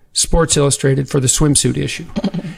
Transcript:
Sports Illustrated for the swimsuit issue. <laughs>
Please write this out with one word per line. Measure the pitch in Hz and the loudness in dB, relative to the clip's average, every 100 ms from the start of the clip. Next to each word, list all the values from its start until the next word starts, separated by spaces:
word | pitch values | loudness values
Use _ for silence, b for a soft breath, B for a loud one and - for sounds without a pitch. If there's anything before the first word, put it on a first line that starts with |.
| _ | _
Sports | - - 170 160 147 | -4 0 2 2 2
Illustrated | 143 - 139 135 135 | 2 2 0 0 0
for | 143 | 0
the | 127 | 0
swimsuit | - 151 139 127 139 | 2 2 2 0 -2
issue. | 139 - 165 - | -6 -8 -8 -4
<laughs> | 196 170 160 | -4 -4 -8